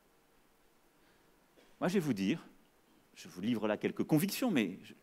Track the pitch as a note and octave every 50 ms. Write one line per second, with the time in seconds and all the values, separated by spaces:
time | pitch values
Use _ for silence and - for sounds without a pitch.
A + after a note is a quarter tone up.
0 | _ _ _ _ _ _ _ _ _ _ _ _ _ _ _ _ _ _ _ _
1 | _ _ _ _ _ _ _ _ _ _ _ - - - - - - F#3 F3+ G#3
2 | D#3 D3+ A#2+ F#2+ F#2+ G2 D3+ E3+ - - - - - _ _ _ _ _ _ _
3 | _ _ - - - F#2 - F2+ F#2 A2+ B2 G#2+ G2+ G#2+ G#2 G2 - G#2 - -
4 | G2 - E3 D3+ E3+ G3+ - - C#4 B3 F#3 B2+ G#2+ E2+ F#2+ - - - - -